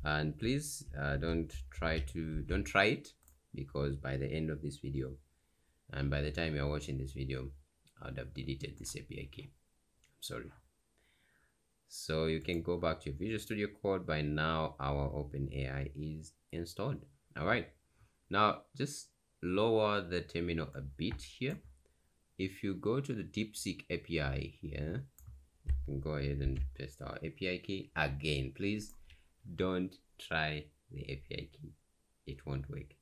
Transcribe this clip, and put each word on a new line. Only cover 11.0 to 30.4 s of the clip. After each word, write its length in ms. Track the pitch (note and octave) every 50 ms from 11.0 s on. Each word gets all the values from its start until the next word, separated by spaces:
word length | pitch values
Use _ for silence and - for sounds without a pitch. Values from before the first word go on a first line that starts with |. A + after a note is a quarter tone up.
| _ _ _ _ _ _ _ _ _ _ _ _ _ _ _ _ _ _ -
So 340 | - - - D#2+ D#2+ D#2+
you 120 | D#2+ D#2+ D#2+
can 220 | - - F2 E2+
go 160 | E2 E2+ F2
back 240 | E2+ F2 E2 D#2 -
to 80 | - D2+
your 100 | C#2+ C#2+
Visual 200 | F2 A2 A2+ G#2
Studio 280 | - - A2 G#2 G#2 G2+ - -
Code. 260 | - G2+ G2 F#2 F2
By 140 | - D#2 D2+
now, 540 | D2+ D2 D2+ D2+ D#2 D#2+ D#2+ D#2+ D#2 D2+ - -
our 320 | C2+ C#2 C#2+ C#2+ C#2+ C#2 C#2
Open 360 | C#2+ C#2+ C#2 C#2 C#2 C#2 C2+
A 160 | C2 C#2 C2+
I 240 | C2 C2+ C#2 C2+ C#2 C#2+
is 380 | C#2+ D2+ D#2 D#2 D#2 - - _ _ _ _ -
installed. 500 | E2 E2+ E2 - - G2+ B2+ - - - - - _ _ _ -
All 80 | - D2+
right. 220 | F#2 A#2 A#2+ - - - _ _ _ _ _ - _ _ _ _ _
Now, 320 | - G2+ G#2+ G#2 - - - _ _
just 320 | C#3 C#3+ C#3+ D3 - - - _ _ _ _ _ _ -
lower 560 | F2 F2+ G2 G#2+ A#2 A2+ A2 G#2+ G#2 G#2 G2+
the 220 | F#2+ E2+ F2+ F2
terminal 480 | D#2+ - - E2+ E2+ F2 E2+ E2 D#2 C#2+ -
a 60 | C#2
bit 420 | C2+ C#2 - - - G#2 - -
here. 360 | - - - - B2 C3+ F#3+ - - - - _ _ _ _ _ _ _ _ _ _ _ _
If 260 | - F#2+ F#2+ G2 - -
you 120 | G2+ F#2+
go 260 | F2+ - G#2 A#2 C3+
to 120 | C#3 C#3 B2+
the 100 | A2 -
DeepSeek 600 | - - G#2 G#2+ G#2 - - - G2+ F2+ - - _
A 80 | F2
P 240 | D#2+ D2 - E2 D#2
I 320 | D2 C2+ C2+ C2+ C#2 C#2 - -
here, 420 | - D2 C#2+ C#2 D2 D#2 F2 B2 C#3 - _ - - - - - - _ _ _ _
you 80 | - - - -
can 140 | C#2 C#2 C2+
go 120 | C2+ D2+
ahead 260 | D2+ D2 C#2 C#2 C#2+
and 240 | C#2 C#2 C2+ C2+ C2+ C2+ C2 -
paste 260 | - C2+ C2+ - -
our 180 | C2 C2 - -
A 80 | D#2+ D#2+
P 200 | - - F#2 F2+
I 60 | F2+
key. 340 | F2+ - - G2 F#2+ - - _
Again, 560 | E2 D2+ C#2+ C#2 C#2 C#2+ D#2 D2 C#2 C2 C2 -
please 380 | - G2 G2+ G#2+ G#2+ G#2 - - - - - - - _ _ _ _ - G2+ F2
don't 380 | D2+ F#2 F#2 F#2 F2+ F2+ F#2+ - - _ _ _
try 460 | - - - E2 D#2+